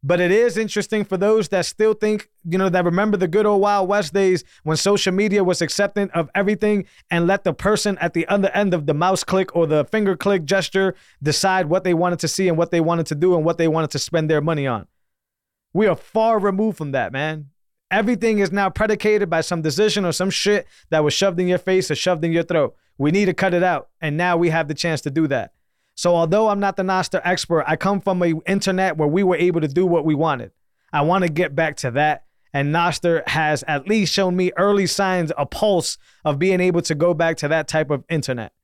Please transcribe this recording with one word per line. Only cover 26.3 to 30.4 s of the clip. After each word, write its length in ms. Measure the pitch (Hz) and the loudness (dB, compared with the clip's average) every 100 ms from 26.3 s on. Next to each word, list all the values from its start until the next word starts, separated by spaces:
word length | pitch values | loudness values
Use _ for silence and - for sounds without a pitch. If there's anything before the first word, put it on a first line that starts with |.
| 202 220 | 2 2
I'm 120 | 202 | 0
not 160 | 202 190 | -2 -2
the 60 | |
Nostr 400 | 185 165 - 190 | -2 -2 -2 -4
expert, 420 | 175 180 - 165 143 | -2 -4 0 -2 0
I 80 | 156 | -2
come 260 | 190 202 | 0 -2
from 220 | 196 185 | -2 0
an 180 | 175 160 170 | 0 -2 -2
internet 500 | 196 190 185 190 160 | -2 0 0 0 0
where 100 | 147 | 0
we 140 | 170 | 2
were 140 | 196 170 | 2 2
able 260 | 175 165 | 2 2
to 60 | 151 | 0
do 180 | 139 185 | 0 2
what 200 | 170 156 | 2 2
we 100 | 147 | 0
wanted. 360 | 160 135 | 0 -2